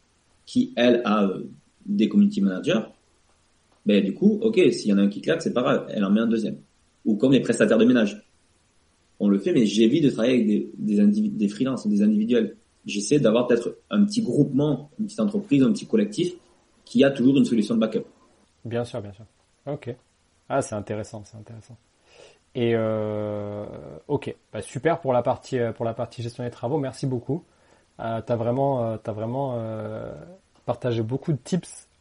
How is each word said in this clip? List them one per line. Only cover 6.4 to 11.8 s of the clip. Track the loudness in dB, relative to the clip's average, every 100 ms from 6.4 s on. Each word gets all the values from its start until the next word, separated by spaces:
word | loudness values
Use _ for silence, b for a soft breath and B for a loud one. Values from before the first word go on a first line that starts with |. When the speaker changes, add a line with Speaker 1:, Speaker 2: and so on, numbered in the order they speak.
| -2 -6 -14 _ _ _ -2
Speaker 1:
Ou | 2
comme | 4
les | 4
prestataires | 2 2 4 4
de |
ménage. | 4 4 2 -2 -16 _ _ _ _ _ _ _ _ -4
On | 0
le | 0
fait, | 0
mais | 0 2
j'évite | 4 4 4
de | 2
travailler | 0 0 2
avec | 2
des, | 0 -2 -6
des | -2 2
individu-, | 4 4 0 0
des | -2
freelances, | -2 -4 -2